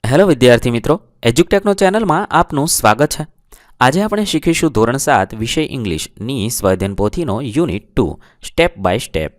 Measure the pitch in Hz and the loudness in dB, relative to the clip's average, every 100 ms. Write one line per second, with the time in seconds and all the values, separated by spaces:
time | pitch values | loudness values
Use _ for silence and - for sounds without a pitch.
0 | 107 139 196 131 123 117 123 117 - 165 | 2 2 4 4 6 4 2 -2 -2 -2
1 | _ _ 117 127 180 202 202 196 185 208 | _ _ 0 2 2 2 0 2 2 2
2 | 202 156 - 156 175 147 160 - 110 107 | 0 -2 0 0 0 -2 -2 2 2 4
3 | 147 - 156 _ _ - _ _ 127 156 | 0 -2 -10 _ _ -20 _ _ 2 2
4 | 208 208 202 156 170 165 160 110 113 135 | -2 -2 -2 0 0 0 0 2 0 0
5 | 147 120 98 110 117 - 151 135 107 78 | 0 2 0 -4 -6 -4 -4 -6 -6 -6
6 | - - 110 135 104 - 98 92 98 98 | -8 -12 -8 -4 -4 -2 -2 0 -4 -2
7 | 104 175 156 104 135 123 165 104 _ - | -4 -4 -6 -6 -4 -4 -2 -4 _ -2
8 | 90 73 _ _ - - 175 - 92 101 | -2 -4 _ _ -8 0 0 0 -4 -4
9 | - 82 76 | -4 -6 -8